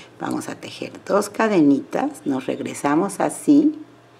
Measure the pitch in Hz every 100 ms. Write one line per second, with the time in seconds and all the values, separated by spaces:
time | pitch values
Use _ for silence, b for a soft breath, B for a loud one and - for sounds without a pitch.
0 | B - 64 - - - - - - -
1 | - 196 202 - 220 190 147 139 - -
2 | 294 - 151 131 - 131 123 - 143 151
3 | 196 - 147 - - 285 311 - - -
4 | _